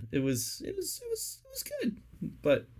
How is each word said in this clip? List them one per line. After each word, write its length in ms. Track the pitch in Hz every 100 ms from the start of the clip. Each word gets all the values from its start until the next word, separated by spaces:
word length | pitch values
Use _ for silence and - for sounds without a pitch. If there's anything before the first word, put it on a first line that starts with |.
| 110
it 60 | 147
was, 420 | 135 123 - -
it 120 | - 392
was, 240 | 339 -
it 40 | 480
was, 300 | 453 - -
it 40 | 539
was 120 | 539
good, 340 | - 571 294 - - - - -
but 240 | 147 135 -